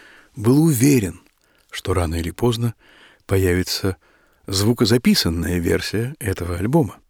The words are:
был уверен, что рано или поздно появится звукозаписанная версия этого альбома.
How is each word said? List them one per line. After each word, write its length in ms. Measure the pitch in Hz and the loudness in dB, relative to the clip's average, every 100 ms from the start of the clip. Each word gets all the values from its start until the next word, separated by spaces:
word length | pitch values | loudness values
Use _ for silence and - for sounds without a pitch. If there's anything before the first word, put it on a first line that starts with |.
| - - _ - | -20 -20 _ -4
был 260 | 110 139 | 2 4
уверен, 600 | 165 127 135 135 92 85 _ _ _ _ _ | 4 4 4 4 0 -8 _ _ _ _ _
что 220 | - - | -10 -4
рано 220 | 92 82 82 | -2 -2 -2
или 160 | 85 | -6
поздно 440 | - 120 113 117 - _ - - _ - | -2 -2 0 -4 -6 _ -20 -20 _ -2
появится 720 | 98 95 90 90 - 98 92 _ _ _ _ - | 2 2 2 -2 -4 -4 -6 _ _ _ _ -6
звукозаписанная 1120 | 98 104 120 107 120 208 208 87 85 85 87 | -2 0 2 2 2 2 2 0 -2 -2 -2
версия 560 | 87 90 - 98 120 151 | 0 -2 -2 -4 -6 -6
этого 380 | 107 92 85 87 | -6 -6 -6 -4
альбома. 420 | 104 165 110 - | 0 0 0 -6